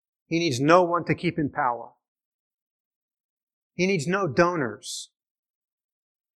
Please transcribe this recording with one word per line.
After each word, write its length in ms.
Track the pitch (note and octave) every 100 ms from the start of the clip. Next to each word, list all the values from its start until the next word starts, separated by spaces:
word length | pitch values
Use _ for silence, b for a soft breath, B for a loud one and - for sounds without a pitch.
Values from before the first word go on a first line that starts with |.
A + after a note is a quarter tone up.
| _ _ -
He 120 | E3
needs 220 | E3+ B2
no 220 | C#3+ F3
one 220 | F3 F3
to 100 | D#3+
keep 240 | D3+ F3 D#3
in 120 | C#3+
power. 400 | - C3+ A#2 A#2 - _ _ _ _ _ _ _ _ _ _ _ _ _ _ _ _ _
He 120 | - F#3
needs 220 | G3 C#3
no 180 | F#3+ F#3
donors. 840 | A#2+ F3 F3+ B2 G#2 - - - _ _ _ _ _ _ _ _ _ _ _ _